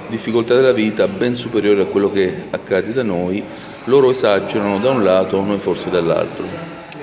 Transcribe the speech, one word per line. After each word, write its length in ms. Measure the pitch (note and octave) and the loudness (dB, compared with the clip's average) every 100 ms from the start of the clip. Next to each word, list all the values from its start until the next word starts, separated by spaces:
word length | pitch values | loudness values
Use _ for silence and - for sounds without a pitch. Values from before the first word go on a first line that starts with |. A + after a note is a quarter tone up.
| - | -8
difficoltà 460 | A2 - A#2 A#2 | -8 -2 0 2
della 200 | B2 C3 | 4 4
vita 340 | A2+ A2 - A2 | 4 2 2 0
ben 260 | F#2+ B2 | 0 -2
superiore 480 | A#2+ A#2 A2 G#2 G2+ | -2 -4 0 2 2
a 40 | F2+ | 2
quello 260 | G2 G2+ | 2 0
che 200 | F#2 F#2 E2+ - | 2 0 -2 -8
accade 420 | - - F#2+ F#2+ | -8 -2 -2 0
da 80 | B2+ | -4
noi. 420 | A2+ F2 F2+ G2+ - - - - A#2 | -2 -2 -2 -4 -6 -12 -16 -10 2
Loro 260 | C#3 C3 | 4 4
esagerano 680 | B2+ A2 G2 G2 A2+ G2+ G2 | 4 2 2 0 -2 0 0
da 140 | B2 | 0
un 120 | C3 | 2
lato, 380 | F#2+ F#2 F#2+ F#2+ | 4 4 2 0
noi 160 | G2+ G2+ | -2 -2
forse 320 | F#2+ E2+ F2 | -2 -4 -2
dall'altro. 800 | F2+ E2 D#2+ E2+ - F2+ - - - - D3 | 0 0 0 -2 -6 -10 -10 -12 -14 -16 -14